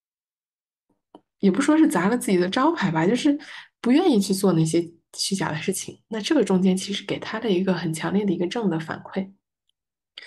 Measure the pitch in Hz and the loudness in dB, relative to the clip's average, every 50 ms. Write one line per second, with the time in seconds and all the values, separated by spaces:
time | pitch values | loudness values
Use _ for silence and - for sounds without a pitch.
0 | _ _ _ _ _ _ _ _ _ _ _ _ _ _ _ _ _ _ _ _ | _ _ _ _ _ _ _ _ _ _ _ _ _ _ _ _ _ _ _ _
1 | _ _ _ - _ _ _ - - 196 180 - 277 - 302 311 320 285 - 180 | _ _ _ -20 _ _ _ 0 2 2 2 2 2 2 4 6 4 4 4 2
2 | 170 202 240 247 - - 196 175 180 185 - 254 262 320 339 - 202 160 165 160 | 2 2 0 0 0 2 2 2 2 2 0 2 2 2 0 0 -2 0 0 2
3 | 160 185 240 254 - 302 285 294 - - - - - _ _ - - 233 254 311 | 2 2 2 2 2 0 0 0 -4 -14 -20 -20 -20 _ _ -4 0 2 4 4
4 | 381 370 262 202 196 - 190 190 - 190 170 160 160 160 170 170 170 - - _ | 4 4 4 4 2 0 0 2 2 2 4 4 2 2 0 -2 -2 -2 -10 _
5 | _ _ - - - - 196 185 160 160 151 156 - - 185 - - - - _ | _ _ -10 -6 -6 -4 -4 -2 -4 -4 -4 -4 -4 -6 -6 -6 -8 -12 -16 _
6 | _ - 220 220 202 - 320 285 208 - 190 185 185 190 185 185 - 208 202 - | _ -10 -10 -6 -2 0 2 2 2 2 2 2 4 2 2 0 -2 -6 -8 -8
7 | - - - - - - - 220 233 226 185 175 190 190 180 160 180 160 160 - | -6 -8 -8 -8 -8 -10 -10 -6 -2 -2 0 0 0 0 -2 -2 -2 -4 -4 -4
8 | - 165 175 202 214 196 165 - 175 175 - 240 220 185 160 160 160 - - - | -4 -2 -2 0 0 0 -2 -2 -2 -4 -4 -2 -2 -2 -2 -2 -4 -6 -10 -10
9 | - - - 196 190 - - _ _ _ _ _ _ _ _ _ _ _ _ _ | -10 -10 -8 -8 -8 -8 -12 _ _ _ _ _ _ _ _ _ _ _ _ _
10 | _ _ - - - | _ _ -20 -20 -20